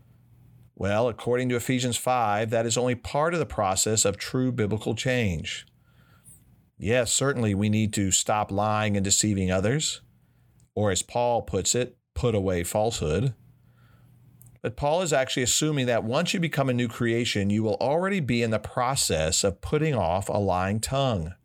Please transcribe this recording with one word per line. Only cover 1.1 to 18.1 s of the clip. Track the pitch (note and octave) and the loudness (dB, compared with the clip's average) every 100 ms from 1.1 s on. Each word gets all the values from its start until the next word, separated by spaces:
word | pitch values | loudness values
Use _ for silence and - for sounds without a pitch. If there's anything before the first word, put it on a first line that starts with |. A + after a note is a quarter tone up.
| A2 - B2 B2+ | -2 -2 0 2
to | A#2+ | 0
Ephesians | - C3 B2 A#2 | 0 0 0 -2
five, | - B2+ A2 G#2 A2 | 0 2 2 2 0
that | A2+ | 0
is | A#2 A#2+ | 0 0
only | B2 | 0
part | B2 - C#3+ D#3+ | -2 -2 -2 0
of | F3 | 0
the | |
process | D3 - G2 G2 - G#2+ G#2 | -2 0 0 2 2 2 2
of | G2 | 0
true | - C3 B2+ | -4 -2 0
biblical | A#2+ G#2 G#2 A#2 | 0 0 -2 -2
change. | A2+ C3+ B2+ A2 D#2+ - - - _ _ _ _ - - - _ - _ - | -4 -2 0 0 -2 -6 -10 -14 _ _ _ _ -20 -20 -20 _ -20 _ -8
Yes, | D#2 B2 A2+ | 0 2 2
certainly | - C3+ C3 A2+ | 0 0 2 2
we | G2 G#2+ | 2 2
need | G#2+ A2 | 2 2
to | A2 G2 | 0 0
stop | - - G#2+ G#2+ | 0 0 0 0
lying | G2 G#2+ G#2+ G#2+ G2+ | 0 0 2 0 0
and | |
deceiving | G2 F#2 G#2+ G2 F#2 | 2 2 2 2 2
others, | F#2 G2+ C#3+ - - - _ _ _ _ _ _ | 2 2 0 -2 -8 -14 _ _ _ _ _ _
or | - G#2 | -2 0
as | F#2 | 0
Paul | - A#2+ A#2+ A#2 | -2 -2 0 0
puts | - G2 F2+ | -2 -2 0
it, | A#2+ B2 - _ | -2 -2 -8 _
put | - A#2+ | -4 0
away | G#2+ F#2+ F2+ | 0 0 -2
falsehood. | E2+ G#2+ G#2+ - D#2 D#2 C3 - - - _ _ - - - - - - - - | -2 -2 -2 -2 -2 0 -2 -4 -14 -20 _ _ -20 -20 -20 -20 -20 -20 -20 -12
But | - A2 | -10 -4
Paul | C#3+ D#3+ | 0 0
is | F#3 | 2
actually | D3 C3 - | 0 0 0
assuming | B2 - D#3 D3+ B2 | 0 0 0 0 2
that | A#2 | 0
once | G#2 C3 F3 | 0 0 0
you | G3+ | 0
become | E3 C#3+ C3+ | 0 0 0
a | |
new | B2 B2 | 0 -2
creation, | - A#2 A#2 A#2+ G#2+ G2 | -2 0 0 0 0 2
you | G#2 | 2
will | A2 G2+ | 0 0
already | B2 D#3 F#3 | 0 0 0